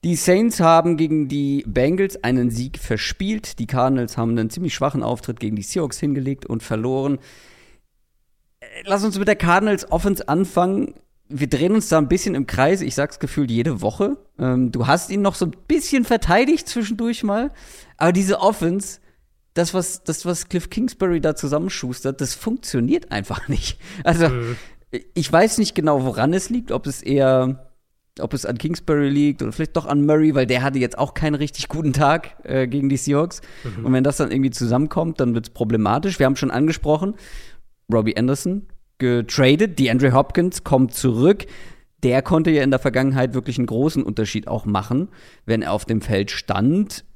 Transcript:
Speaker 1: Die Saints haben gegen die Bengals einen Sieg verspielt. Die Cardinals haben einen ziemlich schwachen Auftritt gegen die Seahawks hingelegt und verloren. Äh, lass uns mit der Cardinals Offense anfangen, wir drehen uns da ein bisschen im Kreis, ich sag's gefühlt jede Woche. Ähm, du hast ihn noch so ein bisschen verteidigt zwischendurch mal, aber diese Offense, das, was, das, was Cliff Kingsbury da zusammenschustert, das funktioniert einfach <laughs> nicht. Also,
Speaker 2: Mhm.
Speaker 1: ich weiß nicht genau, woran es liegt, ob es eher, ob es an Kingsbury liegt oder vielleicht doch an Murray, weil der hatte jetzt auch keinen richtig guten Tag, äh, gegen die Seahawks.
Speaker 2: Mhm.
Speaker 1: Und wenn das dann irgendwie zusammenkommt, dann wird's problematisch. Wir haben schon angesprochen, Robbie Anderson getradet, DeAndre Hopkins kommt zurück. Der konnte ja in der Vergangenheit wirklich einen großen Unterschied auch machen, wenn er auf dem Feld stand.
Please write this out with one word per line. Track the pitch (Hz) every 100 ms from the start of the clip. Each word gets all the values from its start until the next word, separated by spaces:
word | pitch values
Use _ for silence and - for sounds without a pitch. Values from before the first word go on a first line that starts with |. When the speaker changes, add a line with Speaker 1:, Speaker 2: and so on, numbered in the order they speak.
Speaker 1:
Die | 175
Saints | 170 - 185 226 -
haben | 170 165 165 165
gegen | 160 156 143
die | 143 139 139 123
Bengals | 107 131 180 196 196
einen | 117 127 123
Sieg | 113 127 -
verspielt. | - 110 - - 190 214 - -
Die | 117
Cardinals | 127 127 135 120 -
haben | 117
einen | 117 113
ziemlich | 139 175
schwachen | - 135 135
Auftritt | 110 120 - 117
gegen | 110 107
die |
Seahawks | 98 190 151 -
hingelegt | 143 139 135 139 -
und | 117
verloren. | - 110 117 131 139 135 - - - - _ _ _ _ _ _ _ _ _ _
Äh, | 120 -
lass | 196 196
uns | 214 190
mit | 202
der | 208
Cardinals | 170 175 214 196 -
Offense | 165 202 196 -
anfangen, | 156 185 - 180 196 - - _ _ _
wir | 143 139
drehen | 135 170
uns | 220 -
da | 160
ein | 143
bisschen | 185 -
im | 156 131
Kreis, | - 139 185
ich | 165
sag's | - 143 -
gefühlt | 143 - 135
jede | 113 127 120
Woche. | 101 104 202 285 - _
Ähm, | 127 127 127
du | 117 117
hast | 160 -
ihn | 196
noch | 196
so | 185 180
ein | - -
bisschen | 311 - 277
verteidigt | 240 233 - 262 254 311 -
zwischendurch | 240 208 214 226 233
mal, | 214 202 269 - - - - _
aber | 156
diese | 175 190 202
Offense, | 190 214 170 185 - - _ _ _ _ _
das, | - 170
was, | 185 175 -
das, | - 160 175
was | 175 -
Cliff | 180 -
Kingsbury | - 247 - 190 170
da | 151
zusammenschustert, | 151 147 147 180 - 131 123 135 135
das | 135
funktioniert | - - 247 - 127 120 339 -
einfach | 107 98 95 -
<laughs> |
nicht. | 139 - - - -
Also, | - 165 165
Speaker 2:
Mhm. | 127 117 120 - - _ 123 -
Speaker 1:
ich | - 147
weiß | 165 214 -
nicht | 208
genau, | - 151 147
woran | 131 104 127
es | 180 -
liegt, | 247 233
ob | - -
es | 135
eher, | - 139 135 131 127 131 - - _ _ _ -
ob | 113
es | 139 -
an | 120
Kingsbury | 151 170 - 147 143
liegt | 143 147 139
oder | 113
vielleicht | - 160 -
doch | -
an | 143 143
Murray, | 156 156
weil | 135 127
der | 127
hatte | 131 135
jetzt | 123 -
auch | 135
keinen | - 160 147
richtig | 147 - -
guten | 151 156
Tag, | 131 147 160 - -
äh, | - 131 127
gegen | 139 139
die | 135
Seahawks. | - 143 170 - - -
Speaker 2:
Mhm. | 123 101 113
Speaker 1:
Und |
wenn | 131
das | 131 139
dann | 147
irgendwie | 123 135
zusammenkommt, | 123 120 120 151 - 165 160
dann | 127
wird's | 117 113
problematisch. | - 113 113 104 117 196 180
Wir | 131
haben | 139
schon | 135
angesprochen, | 123 156 160 147 151 190 214 - - - - - _ _
Robbie | 113 110 -
Anderson | 123 139 - 196 - - _ _
getradet, | 127 120 113 - 131 147 214 160
DeAndre | 131 127 135
Hopkins | 127 143 - 175 -
kommt | - 135 131
zurück. | - 131 113 143 208 - - - - _ _
Der | 127 127
konnte | 135 160 160
ja | 156
in | 139
der | 131
Vergangenheit | 143 123 135 135 127
wirklich | 123 - 120
einen | 123
großen | 113 143 156
Unterschied | - 104 107 110 -
auch | 113 -
machen, | 104 104 123 185 - - - -
wenn | 113
er | 73
auf | 101
dem | - 113
Feld | - 104 104
stand. | - - 95 113 170 208 - -